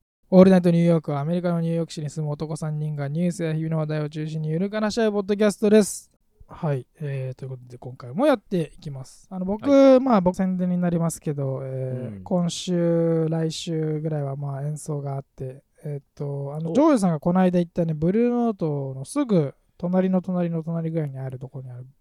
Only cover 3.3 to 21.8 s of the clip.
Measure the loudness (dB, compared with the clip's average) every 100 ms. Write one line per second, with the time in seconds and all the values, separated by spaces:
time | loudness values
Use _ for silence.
3.3 | -2 -4 -2 -2 -2 -2 -4 -4 -6 -6
4.3 | -6 -4 -2 0 0 0 2 2 0 -2
5.3 | 2 2 2 6 6 6 -2 -14 _ _
6.3 | _ -20 -6 -2 -2 -6 _ -8 -6 -8
7.3 | -10 -12 -14 -16 -18 -16 -16 -10 0 2
8.3 | 2 -2 -4 -4 -8 -14 -12 -14 -20 _
9.3 | -8 -6 -4 4 8 8 8 6 4 4
10.3 | 0 -2 0 0 0 0 0 -2 -4 -6
11.3 | -4 -4 -4 -6 -6 -6 -6 -8 -12 -4
12.3 | -2 -2 -4 -2 0 2 2 2 0 0
13.3 | -2 -2 -4 -6 -4 -2 -2 -4 -4 -4
14.3 | -6 -8 -6 -6 -8 -6 -6 -6 -8 -10
15.3 | -12 -12 -12 _ _ -10 -10 -12 -12 -8
16.3 | -6 -8 -8 -2 2 4 4 2 0 2
17.3 | 4 4 2 0 -2 -2 0 0 2 0
18.3 | 0 0 -2 -4 -4 -6 -8 -6 -4 2
19.3 | 2 0 -6 _ _ -2 0 2 0 0
20.3 | -4 -2 -4 -4 -4 -4 -4 -4 -8 -10
21.3 | -10 -12 -14 -14 -14